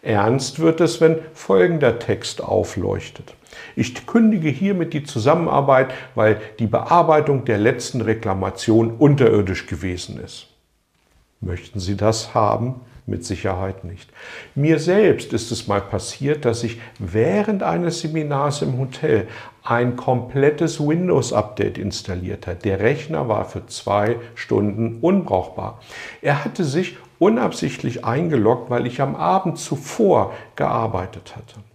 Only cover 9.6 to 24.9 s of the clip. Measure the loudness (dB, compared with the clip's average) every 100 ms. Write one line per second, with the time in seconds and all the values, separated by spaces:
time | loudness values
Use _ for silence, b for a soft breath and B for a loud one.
9.6 | -6 -8 -6 -8 -10 -14 -14 -18 -20 _
10.6 | _ _ _ _ _ _ _ _ -8 -8
11.6 | -8 -8 -4 0 2 0 0 0 2 2
12.6 | -2 -6 B B -8 -6 -6 -6 -4 -4
13.6 | -4 -8 -12 -16 -20 B B B B -2
14.6 | 2 2 4 4 4 2 0 -4 -4 -6
15.6 | -2 -2 0 -6 -6 -6 -2 0 0 0
16.6 | -4 -8 B B -4 0 2 2 0 0
17.6 | 0 0 -2 -4 -4 -4 -2 -2 0 -2
18.6 | -2 -2 -4 -4 0 0 0 B B B
19.6 | -2 0 0 -2 0 0 0 2 2 4
20.6 | -2 0 0 0 2 2 2 0 -2 -2
21.6 | -4 -2 -6 -6 -8 -8 -6 -8 -8 -4
22.6 | -2 2 2 0 -4 -4 0 -2 -2 -8
23.6 | -12 -12 0 2 2 -2 B -16 -2 0
24.6 | 0 -2 -4